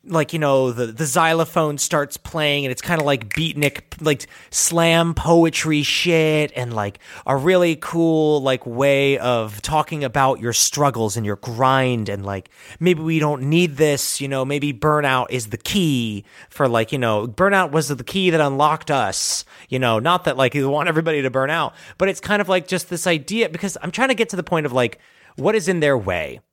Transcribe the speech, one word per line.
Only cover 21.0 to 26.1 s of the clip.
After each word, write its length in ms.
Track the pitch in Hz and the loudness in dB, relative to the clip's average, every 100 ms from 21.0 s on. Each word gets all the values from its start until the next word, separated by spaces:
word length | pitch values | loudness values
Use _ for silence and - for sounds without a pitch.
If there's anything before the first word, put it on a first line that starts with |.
| 165 151 | 0 0
to 80 | 131 | 0
burn 180 | 127 135 | 0 0
out, 240 | 165 151 - - - | 0 -2 -6 -20 -2
but 120 | 196 | -2
it's 100 | 185 | -2
kind 220 | - 208 | -2 -2
of, 60 | 185 | 2
like, 180 | 185 156 | 0 0
just 240 | 185 - | -6 -4
this 160 | 175 185 | -4 -2
idea, 420 | 165 135 214 208 | -2 -2 -2 -2
because 280 | 165 196 - | -2 -8 -6
I'm 100 | 160 | -10
trying 160 | 190 269 | -2 0
to 60 | 226 | 0
get 120 | 226 | -2
to 60 | 180 | -4
the 60 | |
point 240 | 165 165 147 | -2 -2 0
of, 60 | |
like, 260 | 127 120 - _ _ - - | 0 0 -4 _ _ -20 -4
what 180 | 147 | 0
is 140 | 220 165 | 0 0
in 100 | 175 | 2
their 180 | 147 131 | 2 2
way? 440 | 95 | 0